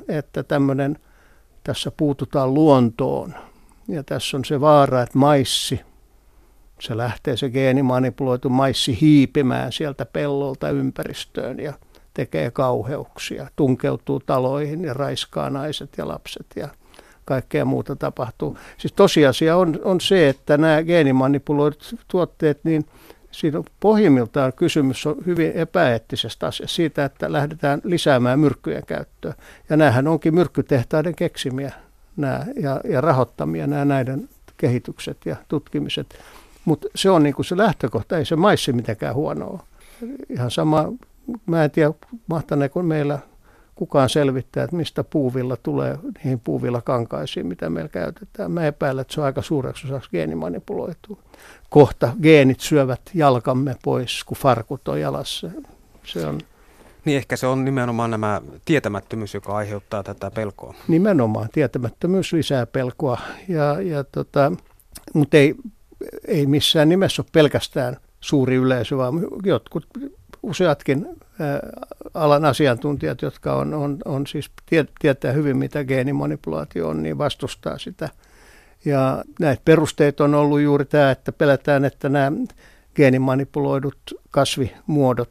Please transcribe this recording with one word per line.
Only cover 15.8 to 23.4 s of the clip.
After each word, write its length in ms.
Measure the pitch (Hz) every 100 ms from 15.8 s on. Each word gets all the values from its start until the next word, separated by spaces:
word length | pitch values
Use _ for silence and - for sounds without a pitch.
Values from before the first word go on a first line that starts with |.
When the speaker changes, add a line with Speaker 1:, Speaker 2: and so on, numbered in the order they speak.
| 147 -
Speaker 1:
ja 100 | 143
lapset 380 | - - - - -
ja 120 | 143 - _ - - _
kaikkea 400 | - 135 123 156
muuta 320 | 131 131 120 135
tapahtuu. 640 | 143 135 123 - 151 - - -
Siis 140 | 175
tosiasia 640 | - 196 - 143 127 160 170
on, 240 | 180 135
on 160 | - 185
se, 280 | - 190 147
että 280 | 131 - 147
nämä 260 | 160 156
geenimanipuloidut 1120 | 165 175 143 131 131 139 139 147 147 143 - 233 -
tuotteet, 560 | 185 165 - 160 147
niin – 220 | 160 156 151 - - - _
siinä 280 | -